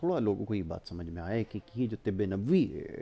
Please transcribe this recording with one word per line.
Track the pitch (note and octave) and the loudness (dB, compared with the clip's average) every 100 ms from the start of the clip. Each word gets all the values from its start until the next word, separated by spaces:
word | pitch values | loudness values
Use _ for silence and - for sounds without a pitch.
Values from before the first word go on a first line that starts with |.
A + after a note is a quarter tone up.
थोड़ा | F3 E3+ | 0 2
लोगों | G#2+ G2 G#2+ | 2 2 0
को | |
ये | G#2 | -2
बात | E2 E2+ - | -2 -6 -8
समझ | F2 E2 | -8 -6
में | E2+ | -6
आए | E2+ A2+ | -2 -2
कि | G#2+ G#2 - A2+ | -2 -6 -8 -2
ये | A#2+ | -2
जो | G#2+ A2 | 0 -2
तिब्ब | F#2+ | 0
नबवी | G2 F#2+ A#2 F#3 - D2+ - - | 0 0 4 4 4 -2 -10 -10